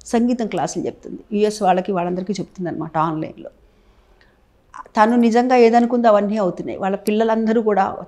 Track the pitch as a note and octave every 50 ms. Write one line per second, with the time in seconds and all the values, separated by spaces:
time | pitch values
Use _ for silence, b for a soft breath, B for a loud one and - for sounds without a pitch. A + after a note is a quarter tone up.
0 | B - - A#3 A#3 A#3+ B3+ B3 D#4+ - - F3 C#3 E3 - F3+ - - - -
1 | - - - - - - G#3+ G3+ G#3 G#3+ G#3 - G#3 F3+ F3+ F#3 F#3 - G3 F3
2 | F3 F3 F3+ F3+ F#3 - G3+ F#3 - - _ - F3+ E3 - - D#3 E3 - D#3+
3 | D#3 E3+ D#3 D#3 D#3 - - - - - - _ _ _ _ _ _ _ _ _
4 | _ _ _ _ b b b b _ _ _ _ _ _ - - - - - A#3
5 | G#3+ A3 A#3+ B3 A#3 A#3 G#3+ A#3 B3 B3+ B3+ B3 A#3+ A3+ A3 A#3 A#3+ A#3 B3 A#3+
6 | A3+ A#3 G#3 G3+ G3+ G3+ G#3+ A3 G3+ F3+ E3+ - E3+ - - - - F#3+ F#3+ G3
7 | - - G#3 G#3+ A3+ A3+ A3 A3+ A3+ G#3+ A3 A#3+ G#3+ G#3+ G#3 F#3+ F#3+ - - -
8 | F#3